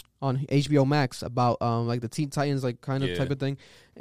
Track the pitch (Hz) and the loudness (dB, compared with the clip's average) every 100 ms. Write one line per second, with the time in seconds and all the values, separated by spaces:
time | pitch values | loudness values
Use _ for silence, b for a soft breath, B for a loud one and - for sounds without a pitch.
0 | - _ 135 131 143 143 139 147 135 147 | -18 _ -2 -2 0 0 4 4 4 2
1 | 131 - 87 120 123 - 117 117 117 120 | 0 -4 -6 0 2 2 0 0 0 -2
2 | 113 - 147 151 143 139 127 120 - 135 | -4 -4 -4 -2 0 0 -2 -4 -4 -2
3 | 135 87 135 139 139 139 B B B - | 0 0 -2 -2 -4 -6 B B B -4